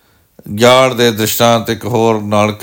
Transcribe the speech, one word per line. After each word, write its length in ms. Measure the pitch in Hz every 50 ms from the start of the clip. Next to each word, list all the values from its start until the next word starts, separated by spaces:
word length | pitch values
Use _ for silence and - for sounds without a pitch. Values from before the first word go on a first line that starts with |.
| _ _ _ _ _ _ _ _ - - 101
ਜਾਲ 420 | 104 113 120 123 127 131 131 123 113
ਦੇ 140 | 120 120
ਦ੍ਰਿਸ਼ਟਾਂਤ 580 | 110 101 110 104 - - 120 117 117 113 107 113
ਇੱਕ 160 | 113 98 -
ਹੋਰ 360 | 104 123 113 113 113 113 107
ਨਾਲ 360 | 104 104 107 104 104 107 104 104